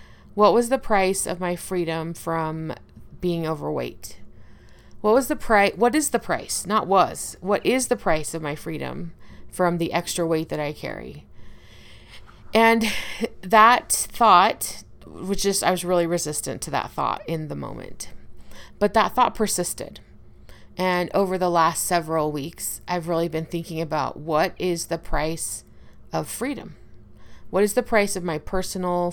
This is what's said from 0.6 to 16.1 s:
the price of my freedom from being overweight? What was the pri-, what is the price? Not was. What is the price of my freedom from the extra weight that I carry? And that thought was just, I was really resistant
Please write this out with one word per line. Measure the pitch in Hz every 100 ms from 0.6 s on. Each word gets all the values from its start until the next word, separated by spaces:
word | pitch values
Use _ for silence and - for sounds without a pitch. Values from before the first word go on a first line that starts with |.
| 233
the | 262
price | - 208 190 190 -
of | 180
my | 180 175
freedom | - 185 165 165 165
from | 165 170 165 156 160 160 - - - - -
being | 180 170 160
overweight? | 151 147 143 123 - - - - - - - - - - -
What | 208
was | 240 262
the | 302
pri-, | - 208 202 170
what | 240
is | 302 302
the | 233
price? | - 156 - - -
Not | 214 -
was. | 196 135 76 - -
What | 185 -
is | - 262 247
the | 240
price | 196 156 147
of | 160
my | 151
freedom | 156 165 151 135 127 170 - - - -
from | - 180 170
the | 165
extra | 165 - - 165
weight | 160 160
that | 156
I | 147
carry? | 151 - 50 - 143 - - - - - - - - - - - - -
And | 220 226 226 220 - - - 226 -
that | 180 220 220 247 -
thought | - - - 226 175 208 - - - - - -
was | 78 185 196
just, | 196 196
I | 165
was | 180
really | 175 180
resistant | 170